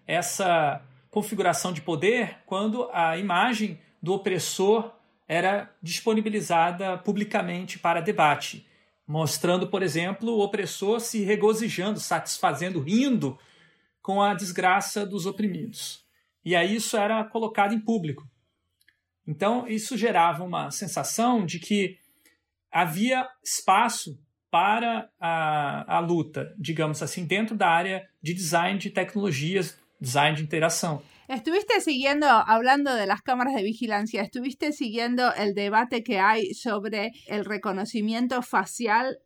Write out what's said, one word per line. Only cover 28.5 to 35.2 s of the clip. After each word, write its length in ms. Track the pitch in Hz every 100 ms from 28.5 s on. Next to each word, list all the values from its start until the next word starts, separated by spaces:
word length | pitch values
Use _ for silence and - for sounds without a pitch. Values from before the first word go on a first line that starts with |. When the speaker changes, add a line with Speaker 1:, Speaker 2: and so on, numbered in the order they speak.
| 165 175 202
Speaker 1:
de 120 | 202
tecnologias, 880 | - 185 208 196 135 151 190 170 - _ -
design 360 | 131 131 147 151
de 80 |
interação. 580 | 156 160 160 165 180 147 - - -
Speaker 2:
Estuviste 540 | 254 - 349 415 440
siguiendo, 460 | - 269 269 294 294
hablando 680 | 226 - 226 247 277 285
de 140 | 247 208
las 160 | 202
cámaras 320 | - 254 254 269
de 80 |
vigilancia, 580 | 196 226 233 208 214 226
¿estuviste 500 | - 254 254 - 302
siguiendo 600 | 294 247 220 233 247